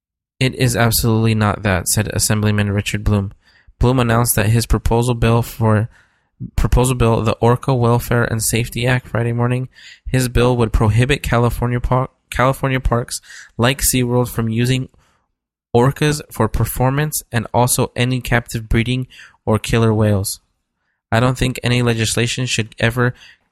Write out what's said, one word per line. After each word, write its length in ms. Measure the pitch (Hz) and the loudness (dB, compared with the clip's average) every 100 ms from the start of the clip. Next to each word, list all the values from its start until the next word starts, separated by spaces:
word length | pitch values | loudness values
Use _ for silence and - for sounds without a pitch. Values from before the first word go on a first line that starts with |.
| _ _ _ _ | _ _ _ _
It 160 | 127 | -2
is 220 | - 127 110 | 0 0 2
absolutely 580 | 117 - 120 110 113 | 0 2 2 2 2
not 300 | 107 104 92 | 2 0 0
that," 240 | 104 87 - | 0 0 0
said 200 | - 98 | -2 -2
Assemblyman 580 | - - 107 107 104 101 | -2 0 0 2 0 0
Richard 320 | 101 - 104 | -2 -2 -4
Bloom. 300 | 104 104 98 - _ _ - _ | 0 0 -2 -10 _ _ -20 _
Bloom 180 | 120 131 | 2 2
announced 380 | 120 113 120 - | 2 2 2 0
that 140 | 104 | 2
his 160 | 117 - | 2 2
proposal 500 | 107 - 117 123 120 | 0 0 0 0 0
bill 260 | 117 117 | 2 2
for, 460 | 117 - 110 107 110 - _ _ _ _ - | 0 -2 2 2 0 -8 _ _ _ _ -6
proposal 400 | - - 123 127 | -2 2 2 2
bill, 280 | 123 117 110 | 2 2 2
the 100 | 110 - | 0 2
Orca 340 | 117 123 - | 2 2 0
Welfare 480 | 127 117 120 - 120 | 0 2 0 0 0
and 180 | - 113 | 0 -2
Safety 460 | 110 113 120 120 123 | -2 -2 -2 -4 -2
Act, 220 | 127 - | -2 -2
Friday 240 | 117 117 | -4 -2
morning. 360 | 117 120 123 127 - - - - | -2 -2 -2 -6 -14 -20 -16 -2
His 220 | 131 123 | -2 0
bill 280 | 120 123 120 | 2 2 2
would 160 | 110 | 2
prohibit 520 | - 110 113 127 139 | 2 2 2 2 0
California 560 | - 120 120 - 120 120 | 0 0 0 -2 -4 -4
par-, 300 | - 127 131 - _ | -2 -2 -2 -10 _
California 480 | - 131 131 135 131 | 0 0 0 -2 -2
parks 420 | - 120 - - - - - - | 0 -2 -4 -12 -14 -20 -14 -2
like 240 | 117 139 | 0 0
SeaWorld 480 | - 127 123 123 123 | -2 0 0 0 -2
from 200 | - 113 | -4 -4
using 400 | 113 120 127 127 _ _ _ _ _ _ _ _ | -2 0 -2 -4 _ _ _ _ _ _ _ _
orcas 460 | 120 127 - 151 147 - | 2 2 2 -2 -2 -8
for 160 | - 110 | -2 -2
performance 720 | - 117 - 127 139 151 - - | 0 -2 0 0 0 -2 -4 -6
and 160 | 117 104 | -6 -2
also 380 | 117 123 - 120 - | 0 0 0 -2 -2
any 240 | 123 127 | -2 -2
captive 480 | - 120 - 117 110 | -2 -2 -2 -10 -2
breeding 400 | 117 117 127 127 - - _ | -2 0 -4 -6 -14 -20 _
or 140 | - 110 | -2 -2
killer 340 | - 117 113 | 0 2 2
whales. 460 | 110 107 101 101 - _ _ _ _ _ _ _ | 2 2 2 -2 -8 _ _ _ _ _ _ _
"I 80 | 113 | 0
don't 180 | 127 127 | 0 0
think 220 | 127 120 | -4 -2
any 180 | 120 123 | -2 0
legislation 640 | 120 113 110 - 117 - 127 | 0 0 -2 -2 -2 -4 -4
should 300 | - 107 - | -4 -6 -4
ever 340 | 117 120 123 - - - _ | -2 0 -2 -4 -16 -20 _